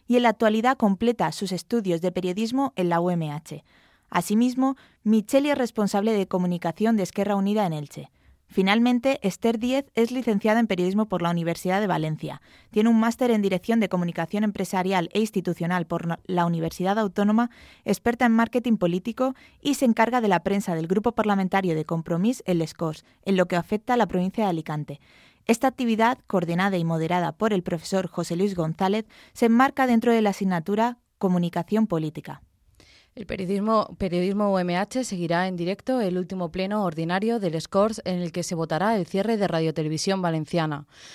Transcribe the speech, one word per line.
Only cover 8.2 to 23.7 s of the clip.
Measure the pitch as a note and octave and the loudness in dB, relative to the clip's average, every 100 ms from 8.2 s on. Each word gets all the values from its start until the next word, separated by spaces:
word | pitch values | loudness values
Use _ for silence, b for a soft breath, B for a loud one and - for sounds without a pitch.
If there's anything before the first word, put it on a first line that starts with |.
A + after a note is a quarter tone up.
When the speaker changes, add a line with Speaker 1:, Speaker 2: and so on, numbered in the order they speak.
| _ _ _ | _ _ _
Speaker 1:
Finalmente, | - F#3+ A3+ B3 B3 C4+ C4+ G3 | 0 2 4 4 2 0 0 -2
Esther | - A#3 A3+ | 0 0 0
Díez | B3 C4+ C#4 - | 0 -2 -2 0
es | A#3 | 0
licenciada | B3+ A#3 G3+ A3 A3+ | 0 0 0 2 2
en | A3+ | 2
periodismo | F3+ F3+ G3+ G#3+ | 0 0 0 0
por | F3+ | 0
la | E3+ | 0
Universidad | E3+ E3 E3 F#3 F#3+ | 0 -2 -2 0 0
de | G#3 | 0
Valencia. | D#3+ D#3 D#3 D3+ C#3+ b b b | 0 -2 -4 -8 -12 b b b
Tiene | G#3 A3 | 2 4
un | A3+ | 4
máster | A3+ A3+ B3 | 4 2 2
en | G#3+ | 2
dirección | G3 F3+ - A3+ | 2 0 0 0
de | F#3+ | 2
comunicación | F3+ F3 E3+ E3 G#3 | 0 -2 -4 -4 -2
empresarial | G#3+ G3+ F#3 F#3+ F#3 F#3+ E3+ | -2 -2 -2 -2 0 0 0
e | G3+ | 0
institucional | A3 F#3+ F3 E3+ E3+ F3+ E3 | -2 -2 -2 -2 -2 -2 -2
por | E3+ E3+ | -4 -4
no-, | E3 - | -6 -4
la | F3+ E3+ | 0 0
Universidad | E3 E3 - F#3 G#3 | 0 -4 -2 -2 0
Autónoma, | G3+ G3+ G3+ A3 A#3+ B B B - | 0 0 2 2 0 B B B -4
experta | F#3+ A#3+ A#3+ A#3+ | -2 0 2 4
en | |
marketing | A3+ A3+ B3 A#3 G#3+ | 4 2 0 0 2
político | F3 F3+ A#3 A3+ C4 - b b | 2 0 -4 -2 -2 -4 b b
y | C#4+ C4+ | -2 2
se | B3+ | 2
encarga | A3+ A3+ B3 | 4 2 2
de | G#3+ | 2
la | F3 | 2
prensa | F#3 G3 G3 E3 | 2 -2 -2 -2
del | E3 | 0
grupo | F#3+ A#3 | 0 0
parlamentario | A3+ G#3+ G3 F#3 G3 F#3 D#3 | 0 0 2 2 0 0 0
de | D3+ | -2
Compromís | E3 D#3+ E3+ G#3+ C4 - | -4 -2 0 0 -2 -2
en | F3 | -2
Les | D#3+ | -2
Corts, | - E3 D3+ - b | -4 -6 -6 -14 b
en | - F#3 | 0 2
lo | F3+ | 2
que | F3 | 0
afecta | - | -2